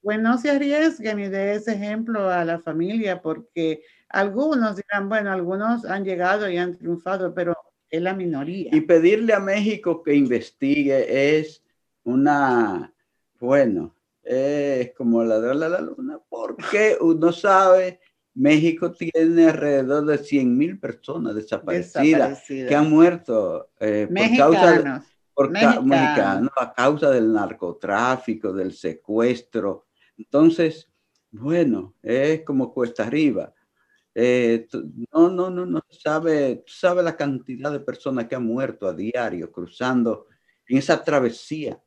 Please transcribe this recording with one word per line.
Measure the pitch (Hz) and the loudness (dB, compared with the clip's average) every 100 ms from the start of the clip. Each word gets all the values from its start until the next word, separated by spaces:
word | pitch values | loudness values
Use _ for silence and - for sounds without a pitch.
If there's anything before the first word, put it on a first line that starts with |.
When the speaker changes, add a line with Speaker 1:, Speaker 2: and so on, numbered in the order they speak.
Speaker 1:
pues | 202 214 | -4 -2
no | 220 247 | 0 0
se | 294 | 0
arriesguen | 277 277 294 320 320 220 208 | 0 0 2 0 0 -6 -6
y | 202 | -6
dé | 190 196 208 | -4 -2 -4
ese | 214 | -4
ejemplo | 220 208 214 226 220 190 | -6 -6 -6 -6 -4 -2
a | 180 | 0
la | 165 170 | -2 -4
familia, | 165 156 175 226 214 180 | -6 -4 -4 -2 -4 -4
porque | 160 156 - - 160 156 _ _ _ | -6 -8 -8 -4 -4 -4 _ _ _
algunos | - 202 202 302 285 220 190 | -2 -2 -2 -2 0 -2 -4
dirán, | - 202 196 | -6 -6 -2
"Bueno, | 214 202 | -4 -2
algunos | 190 175 190 214 233 | -4 -4 -4 -2 -4
han | 220 190 | -4 -6
llegado | 190 180 180 208 208 | -6 -4 -2 -2 -2
y | 175 | -4
han | 180 175 | -6 -6
triunfado", | 165 170 185 196 180 | -8 -6 -6 -6 -6
pero | 175 175 170 - _ _ | -4 -4 -6 -10 _ _
es | 160 | -6
la | 180 | -4
minoría. | 190 180 143 143 190 175 | -4 -6 -6 -6 -8 0
Speaker 2:
Y | 156 | 0
pedirle | 156 170 170 214 226 | 4 6 6 4 2
a | 208 | 0
México | 196 202 202 208 180 165 | 0 -2 -2 -2 -4 -4
que | - | 0
investigue | 147 135 117 117 _ 139 147 143 135 117 131 139 156 | 2 2 0 -4 _ -2 0 2 0 0 2 2 2
es | 156 - _ _ _ _ | -2 -12 _ _ _ _
una, | 117 127 143 143 135 120 110 90 - _ _ _ _ _ | -2 2 2 2 2 2 0 -2 -10 _ _ _ _ _
bueno, | 120 139 127 92 85 _ _ _ | 0 2 4 0 -6 _ _ _
es | - 127 135 147 143 131 123 | -6 -2 -2 -2 -2 -2 -4
como | _ 120 117 | _ 0 2
ladrarle | 117 110 117 139 160 | 2 0 0 -2 -2
a | |
la | 180 | -4
luna, | 160 - 262 311 _ | -6 -10 -12 -12 _
porque | - - - - 208 214 - | -10 -10 -10 -4 2 2 4
uno | 165 165 165 | 2 4 2
sabe, | 170 202 190 190 185 185 180 _ _ _ | 2 4 4 6 6 4 -8 _ _ _
México | - 139 151 165 165 175 | 0 4 4 4 0 -6
tiene | - 170 165 165 170 165 | -6 -4 0 2 6 6
alrededor | 151 147 143 131 147 151 | 4 0 0 2 0 0
de | 147 | -2
cien | - 143 127 123 | 0 0 2 2
mil | 160 196 | 0 -4
personas | 117 - - 160 104 | -12 -12 -12 -8 -6
desaparecidas, | 104 - 101 - 175 175 - 147 156 135 | -8 -6 -8 -4 -6 -4 0 4 4 2
Speaker 1:
Desaparecidas. | 139 - 135 127 | -2 -10 -8 0
Speaker 2:
que | |
han | 143 156 | 2 4
muerto, | 156 170 170 - 110 95 80 - _ | 6 6 4 -2 -2 -2 -4 -10 _
eh, | 107 104 104 | -2 -2 -2
por | 180 220 247 | 0 2 6
causa | 151 170 180 | 6 6 6
de, | 156 | 4
Speaker 1:
Mexicanos, | 143 135 - _ _ | 2 -6 -14 _ _
Speaker 2:
por | - 135 | -2 0
ca-, | 185 | 4
Speaker 1:
mexicanos. | - 240 131 | 4 4 2
Speaker 2:
mexicanos, | 139 - 147 98 95 123 - | 4 2 2 0 0 -2 -2
a | 120 | -4
causa | - 131 151 151 | 0 2 2 2
del | 131 113 | 2 2
narcotráfico, | 110 98 - 90 85 92 101 123 127 - 110 104 | 0 -2 -6 -10 -8 -4 0 0 -2 -4 -6 -6
del | 98 92 | -6 -6
secuestro. | 92 87 80 - 107 120 120 - 117 98 - _ _ _ _ | -6 -10 -10 -6 0 0 -2 -6 -6 -6 -8 _ _ _ _
Entonces, | 110 139 160 165 160 156 _ _ _ _ _ | -4 4 4 4 -2 -2 _ _ _ _ _
bueno, | 107 131 170 156 104 95 _ | -12 -4 0 0 -2 -6 _
es | - 123 143 156 | -4 -2 0 -2
como | 156 135 123 | -4 -4 -4
cuesta | - 120 - | -4 -6 -4
arriba. | 113 143 151 98 - _ _ _ _ _ _ | -4 0 0 0 -8 _ _ _ _ _ _
Eh, | - 123 123 120 117 117 | -2 0 2 2 0 -4
tú, | 123 76 - 120 | -12 -12 -14 -6
no, | - 170 | 2 2
no, | 185 180 | 2 -4
no, | 359 | -6
no | 180 160 _ | -6 -6 _
se | _ | _
sabe, | 156 156 165 151 139 120 _ | -4 -2 0 0 0 -4 _
tú | |
sabes | - 180 180 | -2 0 2
la | 170 - | -2 -2
cantidad | 143 131 - 123 139 | -4 -4 -10 -8 -6
de | 143 | -6
personas | 143 - 143 131 117 | -8 -8 -6 -6 -6
que | |
han | 131 | -6
muerto | 117 120 135 - 98 | -4 -4 -6 -4 -6
a | |
diario | 87 104 120 117 87 82 | -6 -6 -4 -4 -6 -10
cruzando | - 87 - 127 127 117 104 - _ _ _ _ | -12 -14 -6 -2 2 0 -2 -10 _ _ _ _
en | 131 | -2
esa | - 165 | 2 0
travesía | - 147 123 120 - 156 143 - | 2 0 0 -4 -10 -8 -8 -12